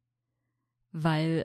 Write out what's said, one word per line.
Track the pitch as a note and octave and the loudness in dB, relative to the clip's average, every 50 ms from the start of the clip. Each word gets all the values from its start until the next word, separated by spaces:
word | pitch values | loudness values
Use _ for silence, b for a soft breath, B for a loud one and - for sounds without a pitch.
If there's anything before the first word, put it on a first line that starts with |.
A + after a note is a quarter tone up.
| _ _ _ _ _ _ _ _ _ _ _ _ _ _ _ _ _ _ - | _ _ _ _ _ _ _ _ _ _ _ _ _ _ _ _ _ _ -10
Weil, | E3 D#3 E3 D#3 D3+ D#3+ E3 E3 D#3 - | -2 0 0 2 2 0 0 0 -2 -2